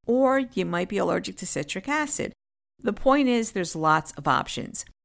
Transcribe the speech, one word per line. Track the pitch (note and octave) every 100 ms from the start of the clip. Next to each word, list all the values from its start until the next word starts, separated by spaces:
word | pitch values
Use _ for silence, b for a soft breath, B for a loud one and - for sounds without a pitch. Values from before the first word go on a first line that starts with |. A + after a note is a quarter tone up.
| -
Or | B3 C4 C4+
you | B3+ -
might | F3 F3 F#3
be | G3+
allergic | F3 F3+ F#3+ F#3
to | F#3
citric | - D3 F#3+ C4+
acid. | D4+ D4 - - - _ _ _ _
The | -
point | - - C#4+ C4
is, | A#3+ A3+
there's | G3 E3+ D#3+
lots | D#3 D#3 D#3
of | - D3
options. | C3+ - - - - - -